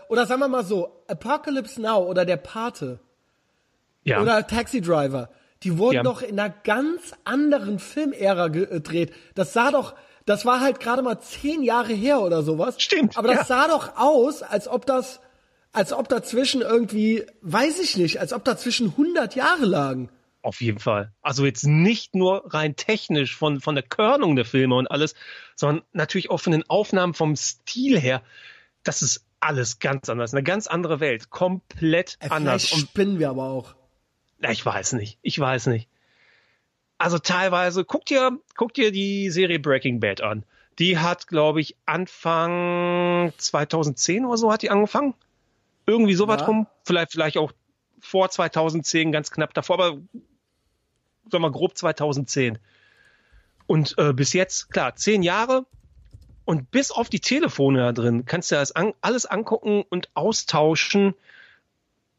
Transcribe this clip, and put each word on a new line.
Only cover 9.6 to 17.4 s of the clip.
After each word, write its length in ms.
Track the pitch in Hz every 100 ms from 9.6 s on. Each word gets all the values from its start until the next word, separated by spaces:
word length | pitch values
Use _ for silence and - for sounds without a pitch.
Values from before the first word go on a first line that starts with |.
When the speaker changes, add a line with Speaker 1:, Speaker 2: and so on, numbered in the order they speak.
| 247
Speaker 1:
doch, 240 | 285 - - - _ -
das 180 | 202
war 160 | 240 247
halt 200 | 269 269
gerade 220 | 233 247
mal 180 | 254 220
zehn 420 | - - 285 320
Jahre 300 | 247 233 233
her 280 | 214 240 285
oder 220 | 185 165
sowas. 320 | 151 156 220 -
Speaker 2:
Stimmt, 340 | - 370 269 -
Speaker 1:
Aber 120 | 226
das 200 | 254 -
Speaker 2:
ja. 180 | 254 311
Speaker 1:
sah 20 |
doch 280 | 311 - -
aus, 460 | 254 302 254 302
als 240 | - 208 233
ob 180 | 247
das, 360 | - 262 247 - _ _ _ _ _
als 200 | - 196
ob 160 | 262 247
dazwischen 540 | 240 - 226 262 262
irgendwie, 640 | 208 233 220 208 220 220 - -